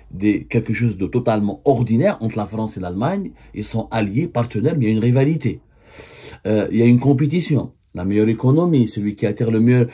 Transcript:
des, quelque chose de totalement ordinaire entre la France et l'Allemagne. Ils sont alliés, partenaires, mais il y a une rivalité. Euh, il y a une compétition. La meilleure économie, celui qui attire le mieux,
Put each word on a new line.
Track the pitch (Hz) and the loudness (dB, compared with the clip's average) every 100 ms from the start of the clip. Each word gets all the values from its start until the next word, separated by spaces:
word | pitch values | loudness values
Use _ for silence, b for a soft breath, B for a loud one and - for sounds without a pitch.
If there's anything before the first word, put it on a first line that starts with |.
| b | b
des, | 92 104 92 | -4 0 0
quelque | - 117 113 | -2 -2 -2
chose | 104 117 92 | -2 -2 -2
de | 90 | -4
totalement | 123 120 110 101 101 | -2 0 0 -2 -2
ordinaire | - 120 110 117 185 - | 0 0 2 2 2 0
entre | 113 110 | -4 -6
la | 98 | -6
France | 110 110 101 | -6 -6 -6
et | |
l'Allemagne. | 90 92 139 202 180 - b | -8 -4 -4 -4 -6 -12 b
Ils | - | -10
sont | 107 113 - | -6 -6 -4
alliés, | 113 104 113 170 | -4 -2 -2 -2
partenaires, | 120 113 - 143 170 | -2 -4 -2 -2 0
mais | 107 | 0
il | |
y | |
a | 110 | 2
une | |
rivalité. | 120 127 139 160 117 78 - B B B B B B B 101 | 2 2 2 0 -2 -6 -12 B B B B B B B -2
Euh, | 107 98 | 0 0
il | 110 | 2
y | |
a | 120 | 4
une | 123 | 6
compétition. | 131 135 147 175 165 131 - - _ | 4 2 2 0 0 -2 -2 -10 _
La | - | -8
meilleure | 95 104 107 | -2 2 2
économie, | 107 127 151 175 147 110 | 2 2 4 4 2 2
celui | - 104 104 | -2 -6 -2
qui | 107 | -4
attire | 104 113 | -2 0
le | 110 | 2
mieux, | 117 123 120 | 4 4 2